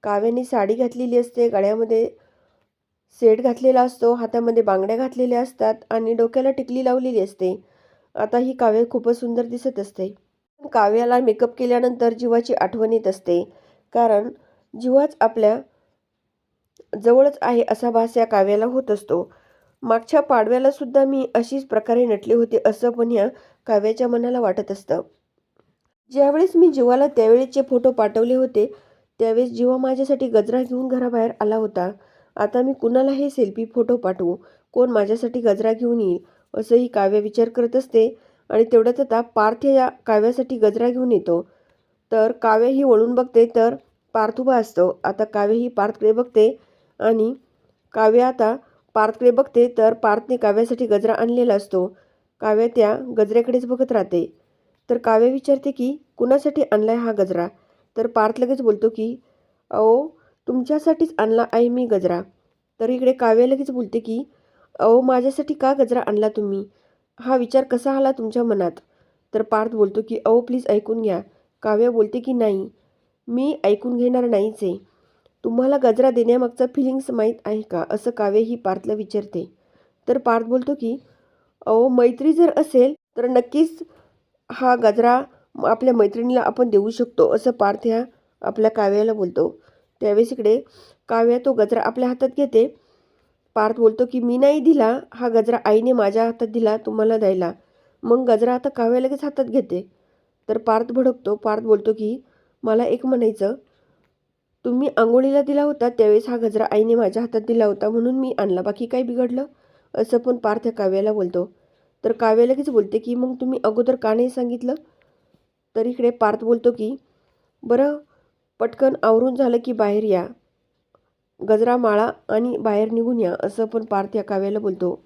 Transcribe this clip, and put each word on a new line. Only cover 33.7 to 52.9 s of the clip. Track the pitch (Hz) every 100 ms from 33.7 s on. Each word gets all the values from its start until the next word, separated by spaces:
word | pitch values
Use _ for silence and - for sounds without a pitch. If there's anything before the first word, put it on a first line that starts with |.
| 247
फोटो | 226 240
पाठवू, | 190 190 175 175 _ _ _
कोण | - 254
माझ्यासाठी | 226 202 226 233 247
गजरा | 226 202 220
घेऊन | 226 240 240
येईल, | 196 175 - _ _
असंही | - 220 240 247
काव्य | 220 196 208
विचार | 208 208 226
करत | 233 233 247
असते. | 262 226 226 - _ _ _
आणि | 220 226
तेवढ्यात | 233 226 247
आता | 269 226 233 -
पार्थ | 214 226 277
या | 269 247 - -
काव्यासाठी | 214 220 247 254 254
गजरा | 214 220 240
घेऊन | 247 254
येतो. | 214 175 170 175 _ _ _ _ _ _
तर | 220 220 233
काव्य | 226 220 240
ही | 269
वळून | 277 220 233 247
बघते | 254 233 233 240
तर | 226 269 _ _ _ 226
पार्थ | 220 233
उभा | 254 247
असतो. | 220 - 180 -
आता | - 196
काव्य | 214 214 202 226
ही | 247
पार्थकडे | 240 202 226 214
बघते | 220 247 226 214 - _ _ _ _
आणि | 214 226 220 269 _ _ _ _ _
काव्य | - 220 233
आता | 247 247 220 262 _ _ _ 226
पार्थकडे | 214 220 247
बघते | 233 269 233 240 240
तर | 220
पार्थने | 226 220 208 220 247
काव्यासाठी | 214 202 226 233 240
गजरा | 202 214
आणलेला | 220 233 240 247
असतो. | 202 202 185 180 185 _ _ _ _
काव्य | 214 214 233 240
त्या | 208